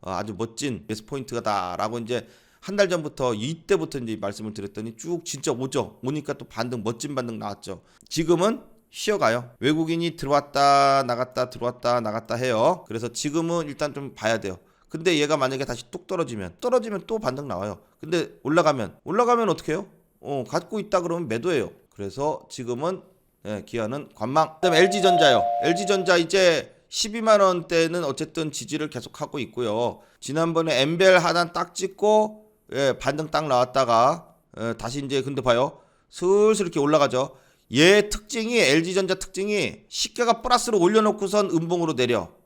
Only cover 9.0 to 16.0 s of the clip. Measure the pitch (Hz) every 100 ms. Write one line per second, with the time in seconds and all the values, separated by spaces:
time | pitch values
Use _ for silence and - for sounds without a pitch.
9 | - 202 135 117 123 - 131 156 160 165
10 | 170 165 135 143 143 139 143 139 139 139
11 | 123 120 123 - 123 - 120 123 123 120
12 | 110 110 113 117 127 110 127 175 - 113
13 | 117 113 151 151 165 170 151 139 147 139
14 | 139 - 107 113 98 92 _ _ _ 160
15 | 160 160 147 151 131 131 135 117 - 180